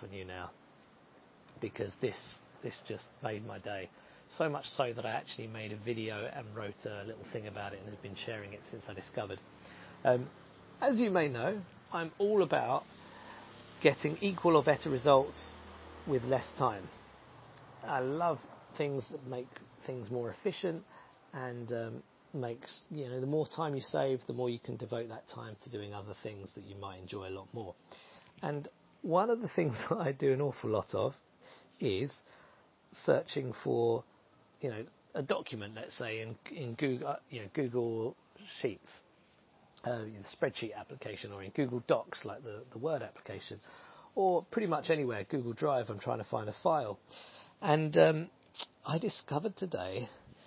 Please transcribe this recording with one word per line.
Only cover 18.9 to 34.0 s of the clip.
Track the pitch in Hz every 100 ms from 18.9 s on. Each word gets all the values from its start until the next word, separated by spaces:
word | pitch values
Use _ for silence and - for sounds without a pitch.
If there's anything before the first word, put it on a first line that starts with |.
| 139 -
that | 151 127
make | 127 127 - - - -
things | 127 107
more | 127 117
efficient | 92 202 - 180 165 - - - - -
and, | 143 127 120 117
um, | 117 113 117 - _ -
makes, | 147 120 120 - - -
you | 151 127
know, | 127
the | 135
more | 156 143
time | - 156
you | 139
save, | - 151 139 131 -
the |
more | 123 123
you | 120
can | - 117
devote | 110 120 117
that | 110 -
time | 120 113 107
to | 131
doing | 117 101
other | 104 101 101
things | 110 101 95
that | -
you | 98 98
might | 98 92
enjoy | 92 101 95
a |
lot | 95 92
more. | 120 95 - - - - - - -
And | 160 147 147 - _ _
one | 180 170 220
of | 233
the | 208
things | - 160 110
<laughs> | -
that | 220
I | 156
do | 135 139
an | 131
awful | 143 - 113
lot | 107 -
of | 101 117 - _ _ - - - -
is | 135 92 139 - - - - - _ _ _
searching | - - 135 - 147 127 -
for, | 135 120 117 117